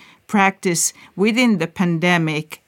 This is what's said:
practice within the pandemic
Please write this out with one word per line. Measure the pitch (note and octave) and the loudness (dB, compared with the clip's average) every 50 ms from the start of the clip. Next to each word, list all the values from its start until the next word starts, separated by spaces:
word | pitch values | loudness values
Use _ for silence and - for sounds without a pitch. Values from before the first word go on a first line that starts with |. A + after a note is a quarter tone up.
| - - - _ _ | -18 -20 -20 _ _
practice | - - G#3 G3 G3 G3 _ - F#3 E3+ D#3+ - - - - - - - | -4 0 0 2 0 0 _ -2 -2 -2 0 -2 -4 -6 -8 -20 -12 -4
within | F3+ G3 A3+ G#3+ B3 B3+ A#3+ G#3 D#3+ | -2 0 0 2 2 2 2 2 0
the | E3 | -2
pandemic | E3 - - F#3 F3 E3+ D#3+ F3 F3+ F3+ E3+ D#3+ D#3 D3+ D3+ D#3 - - - _ | -4 -4 -2 -2 0 0 0 0 0 2 2 0 -2 -2 -4 -6 -8 -14 -20 _